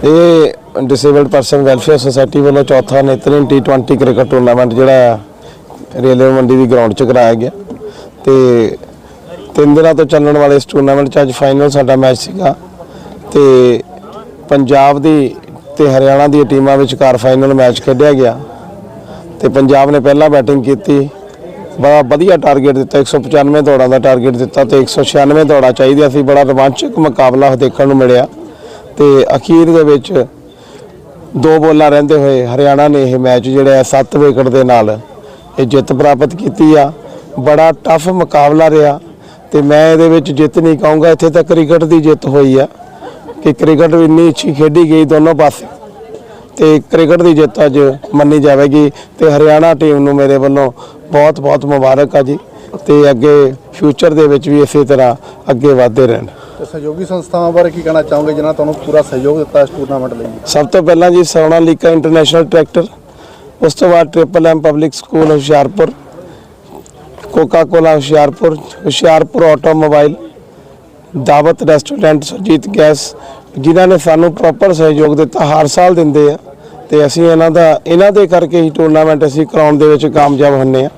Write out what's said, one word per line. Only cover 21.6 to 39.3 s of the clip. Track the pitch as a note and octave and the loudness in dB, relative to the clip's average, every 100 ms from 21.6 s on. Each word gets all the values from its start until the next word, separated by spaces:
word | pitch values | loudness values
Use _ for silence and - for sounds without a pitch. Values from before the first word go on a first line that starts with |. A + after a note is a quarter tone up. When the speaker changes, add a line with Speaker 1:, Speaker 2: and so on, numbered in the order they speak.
| - - | -18 -4
Speaker 1:
ਬੜਾ | C#3 D3+ | 2 2
ਵਧੀਆ | C3 D3 F#3 E3+ | 2 0 2 0
ਟਾਰਗੇਟ | C#3+ C#3+ C#3 C3+ | 0 0 0 -2
ਦਿੱਤਾ, | C3+ C#3+ | -2 -2
ਇੱਕ | C3+ | -2
ਸੌ | D3 | -4
ਪਚਾਨਵੇਂ | A2+ D3+ C#3+ D3+ | -2 0 2 0
ਦੌੜਾਂ | C#3+ C3+ B2+ | 0 2 2
ਦਾ | C3 | 2
ਟਾਰਗੇਟ | C3+ C3 B2 | 2 0 0
ਦਿੱਤਾ | A#2+ B2+ - | -2 -4 -2
ਤੇ | C3 C#3 | 0 0
ਇੱਕ | B2+ | 0
ਸੌ | - | -2
ਛਿਆਨਵੇਂ | C#3 D3 C#3 D3+ D3+ | -2 0 2 2 2
ਦੌੜਾਂ | C#3+ B2+ | 2 2
ਚਾਹੀਦੀਆਂ | B2 C3+ C#3 D3 | 2 0 2 0
ਸੀ। | C#3 | 0
ਬੜਾ | C3+ C#3 | 0 2
ਰੋਮਾਂਚਕ | C3+ C3 C3+ C3 C#4+ G3 | 2 2 0 -2 -6 -2
ਮੁਕਾਬਲਾ | D#3 A#2+ C3 B2+ C#3 C3 | -2 0 0 2 0 0
ਦੇਖਣ | C3 - C#3 | -2 0 0
ਨੂੰ | C3+ | 2
ਮਿਲਿਆ | B2+ B2 C3+ - - - - - - - | 2 2 0 -8 -20 -20 -20 -20 -20 0
ਤੇ | C#3+ C#3 - C#3 | 2 2 0 -4
ਅਖੀਰ | - E3 E3 | 0 2 4
ਦੇ | E3 | 2
ਵਿੱਚ | D3+ C#3+ C3 F3 A#2 - - - - - - - - - - - | 2 0 -2 -4 -4 -10 -20 -20 -20 -20 -20 -20 -20 -20 -12 -4
ਦੋ | D#3 D#3+ | 0 2
ਬਾਲਾਂ | D#3 D#3 D3+ | 2 2 2
ਰਹਿੰਦੇ | D3 D3 D3+ | 2 2 0
ਹੋਏ | C#3 C3 B2 | 2 0 -2
ਹਰਿਆਣਾ | B2 C#3+ C#3 D3 | 0 0 2 2
ਨੇ | C#3+ | 2
ਇਹ | C3 B2+ | 0 -2
ਮੈਚ | B2+ B2 | 0 0
ਜਿਹੜਾ | B2 C3+ C3+ | 0 0 2
ਹੈ | C3+ | 2
ਸੱਤ | B2+ C3+ C3 D3 | 2 -2 -2 0
ਵਿਕਟ | D3 B2 C3 | 0 2 0
ਦੇ | C3 | 0
ਨਾਲ | B2+ A#2+ G#2+ G#2+ - - - - - - | 2 2 0 -4 -12 -20 -20 -20 -18 -6
ਇਹ | C3 | -2
ਜਿੱਤ | C3+ - | -2 -2
ਪ੍ਰਾਪਤ | C3 D3 C#3 C#3+ F3 | -2 0 0 -2 -4
ਕੀਤੀ | G#3+ - D#3 D#3 | -10 0 2 4
ਆ। | C#3 D#3+ - - - - | 0 -4 -20 -20 -18 -6
ਬੜਾ | C3 D3+ D#3+ | -2 2 2
ਟਫ | D#3 - D#3+ E3 | 0 -2 -2 -2
ਮੁਕਾਬਲਾ | F#3 E3 D#3 C#3+ D#3 D#3+ | -4 -2 0 2 2 2
ਰਿਹਾ | D#3 D3 C#3+ E3+ D3+ - | 2 0 -2 -10 -20 -20